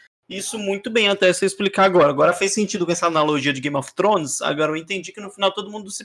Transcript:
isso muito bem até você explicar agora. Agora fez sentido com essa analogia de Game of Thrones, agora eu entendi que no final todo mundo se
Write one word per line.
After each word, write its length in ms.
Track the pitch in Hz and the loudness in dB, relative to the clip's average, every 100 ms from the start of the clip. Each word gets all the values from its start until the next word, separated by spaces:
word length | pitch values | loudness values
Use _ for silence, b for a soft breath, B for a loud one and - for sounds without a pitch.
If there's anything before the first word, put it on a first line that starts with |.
| b _ - | b _ -14
isso 280 | 185 196 220 | -10 -8 -6
muito 320 | 202 196 226 | -4 -4 -2
bem 200 | 226 202 | 2 2
até 240 | 196 185 | 4 2
você 120 | 175 | 4
explicar 400 | 196 - 196 196 | 0 0 -2 2
agora. 260 | 190 180 147 | 4 6 4
Agora 220 | 139 156 | 4 2
fez 220 | 175 196 | 2 0
sentido 320 | 220 202 202 170 | 0 -2 -2 -2
com 60 | |
essa 140 | 170 175 | 0 0
analogia 440 | 160 151 151 139 | 2 2 0 0
de 80 | 135 | -2
Game 140 | 143 143 | -2 -4
of 160 | 131 | -4
Thrones, 480 | - 190 208 143 - | 0 2 2 0 -4
agora 300 | 143 147 156 | -4 0 0
eu 60 | 156 | -2
entendi 340 | 165 196 185 | -6 -8 -10
que 100 | - | -14
no 100 | 196 | -14
final 200 | 196 196 | -2 -2
todo 180 | 202 196 | -2 -8
mundo 200 | 208 196 | -12 -12
se 140 | - | -14